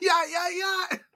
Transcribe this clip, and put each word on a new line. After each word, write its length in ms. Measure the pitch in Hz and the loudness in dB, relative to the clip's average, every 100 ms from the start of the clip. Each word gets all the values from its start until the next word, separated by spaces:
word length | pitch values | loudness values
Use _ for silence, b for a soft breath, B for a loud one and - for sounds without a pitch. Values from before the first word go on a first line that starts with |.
Yeah, 220 | 370 339 320 | 4 4 2
yeah, 180 | 330 349 | -2 -2
yeah. 480 | 359 381 381 370 240 - | -2 -2 -2 -2 -6 -8